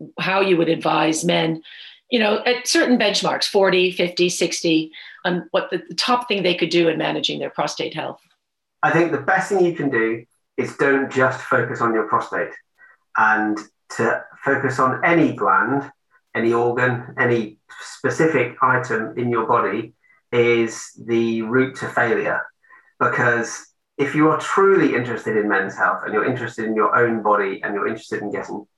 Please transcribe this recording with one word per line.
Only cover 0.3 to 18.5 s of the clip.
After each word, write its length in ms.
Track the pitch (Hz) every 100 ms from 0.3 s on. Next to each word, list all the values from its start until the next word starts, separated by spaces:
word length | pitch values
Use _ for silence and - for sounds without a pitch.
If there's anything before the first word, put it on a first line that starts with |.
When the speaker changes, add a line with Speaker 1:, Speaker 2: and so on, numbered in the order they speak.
| 196
Speaker 1:
you 160 | 190 165
would 120 | 165
advise 560 | 160 160 156 156 156
men, 380 | 170 170 165 160 - - - - -
you 80 | 233
know, 240 | 214 220
at 240 | 247 240 -
certain 300 | 339 294 247
benchmarks, 500 | 208 196 165 131 -
forty, 420 | 202 190 185 185
fifty, 380 | 180 175 175 180
sixty, 640 | - 170 - 170 160 160 - - -
on 240 | 185 180 165
what 180 | 190 170
the, 120 | 185 -
the 60 |
top 340 | 180 - 240 -
thing 140 | 202
they 120 | 180
could 140 | 180 165
do 200 | 170 165
in 100 | 156
managing 400 | 156 151 151 147
their 120 | 139
prostate 440 | - 147 - 143
health. 260 | 156 135 - _ _ _ _ _ _
Speaker 2:
I 80 | 147
think 200 | 156 170
the 80 | 139
best 300 | - 151 -
thing 160 | 196
you 100 | 175
can 160 | 170 143
do 340 | 117 113 113 - _ _ -
is 200 | 120 -
don't 340 | 143 135 123
just 300 | 131 131 -
focus 400 | - - - 117
on 140 | 117
your 140 | 110 107
prostate, 440 | - - 92 - - _ _ _ _ _ -
and 420 | 110 107 107 107 - _ - -
to 260 | 113 - - -
focus 340 | - 135 135 123
on 260 | 143 160
any 280 | 180 170 131
gland, 580 | 117 104 113 120 139 - - _ _ _
any 180 | 117 113
organ, 640 | 117 120 120 127 120 - -
any 400 | 127 117 104 - _ -
specific 760 | - - 127 - 160 151 123